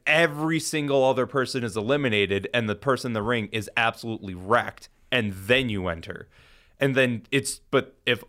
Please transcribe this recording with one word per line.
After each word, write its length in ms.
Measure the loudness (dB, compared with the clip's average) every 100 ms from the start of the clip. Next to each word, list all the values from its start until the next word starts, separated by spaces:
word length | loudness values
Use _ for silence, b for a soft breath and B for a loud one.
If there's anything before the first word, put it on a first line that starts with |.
| 2
every 540 | 4 4 2 -2 -2
single 440 | -2 -2 0 4
other 220 | 4 2 0
person 380 | -2 -2 -2
is 120 | -4 -2
eliminated, 720 | 0 0 2 2 2 0 -2
and 160 | -2 -2
the 60 | -2
person 340 | 0 -2 -2
in 40 |
the 100 | -4
ring 260 | -2 -2 -2
is 180 | -6 -4 0
absolutely 600 | 0 -2 -8 -8 -8 -10
wrecked, 520 | 0 2 0 -8 -20 _ _
and 220 | -2 -2
then 340 | -4 2 2 2
you 200 | -2 -4
enter. 420 | -6 -6 -6 -6 b b b b b
And 140 | 2
then 300 | 4 2 0 -2
it's, 280 | -2 -2 -8 _
but 260 | 0 0 -4 -2
if 180 | -2